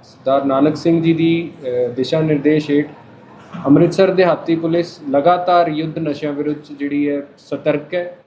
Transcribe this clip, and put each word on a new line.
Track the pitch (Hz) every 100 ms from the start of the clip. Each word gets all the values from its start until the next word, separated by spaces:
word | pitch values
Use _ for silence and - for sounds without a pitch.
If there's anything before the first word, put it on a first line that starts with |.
ਸਰਦਾਰ | - - 135 135
ਨਾਨਕ | 135 135 151 156
ਸਿੰਘ | 170 165
ਜੀ | 165
ਦੀ, | 160 165 170 165 -
ਅ, | 131 123 123
ਦਿਸ਼ਾ | 123 131 160
ਨਿਰਦੇਸ਼ | 156 151 143 151 151
ਹੇਠ | 143 151 - - - - - - - 139
ਅੰਮ੍ਰਿਤਸਰ | 151 175 170 190
ਦਿਹਾਤੀ | 180 180 151 - 165
ਪੁਲਿਸ | 165 170 165 - 147
ਲਗਾਤਾਰ | 139 151 180 180 175 165
ਯੁੱਧ | 151 160 160
ਨਸ਼ਿਆਂ | 156 143 151
ਵਿਰੁੱਧ | 143 147 147
'ਚ | -
ਜਿਹੜੀ | 143 143 143 143
ਹੈ | 143 143 -
ਸਤਰਕ | - 143 151 143 143
ਹੈ। | 180 175 -